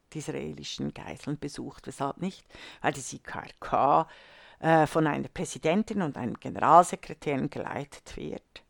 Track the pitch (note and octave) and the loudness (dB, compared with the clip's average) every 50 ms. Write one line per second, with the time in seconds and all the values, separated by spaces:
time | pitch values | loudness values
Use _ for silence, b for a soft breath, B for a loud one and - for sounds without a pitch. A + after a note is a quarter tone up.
0 | _ _ - D#3 C#3+ - C#3+ C3+ C#3+ D#3 D3+ C#3+ C#3+ - - - C#3 C#3+ - - | _ _ -12 -10 -8 -8 -6 -6 -6 -8 -8 -10 -12 -12 -8 -6 -6 -6 -6 -10
1 | F#2+ - - - - C3+ D3 C#3+ - D3 - - A#2+ C3+ - - - C3 - - | -12 -12 -12 -10 -6 -6 -6 -6 -6 -10 -10 -10 -10 -12 -12 -14 -14 -14 -8 -6
2 | C#3 C#3 - - E3+ G3 - - _ B B B B B B B - C#3 D#3 C#3 | -6 -6 -4 -6 -8 -8 -8 -10 _ B B B B B B B -2 -2 -2 -2
3 | B2+ - C#3 - - - - - - - - _ - - - G#2+ B2 C#3 D3+ D#3+ | -8 -12 -12 -14 -12 -12 -10 -10 -10 -12 -16 _ -6 -2 2 2 4 6 6 4
4 | D#3+ B B B B B B B B B B B - D#3+ D#3+ D#3+ D#3 C#3+ - E3 | 4 B B B B B B B B B B B 2 4 6 6 6 4 4 2
5 | D#3 D3+ C#3+ C#3 C#3 - - - D#3+ - - - - D#3 E3+ G#3 A3+ - A3 G3+ | 2 2 0 -2 -6 -8 -8 -8 -8 -8 -8 -2 0 2 2 2 0 0 -2 -2
6 | F3+ D3 C3 - A#2+ A2+ - - - C3 - G2 - C3 D#3 E3+ F3+ - - - | -2 -2 -4 -4 -6 -6 -6 -6 -8 -8 -4 0 6 10 10 10 10 8 2 -8
7 | - - D#3+ - - D#3 C#3+ C3 C#3+ D3 - A#2+ - - - B2 C#3+ - - - | -10 -14 -14 -8 -4 -4 -2 -2 -2 -4 -6 -6 -8 -6 -6 -8 -8 -10 -14 -20
8 | - - - - C#3+ D3+ - - - _ _ - - _ | -18 -14 -12 -10 -10 -8 -10 -10 -12 _ _ -20 -18 _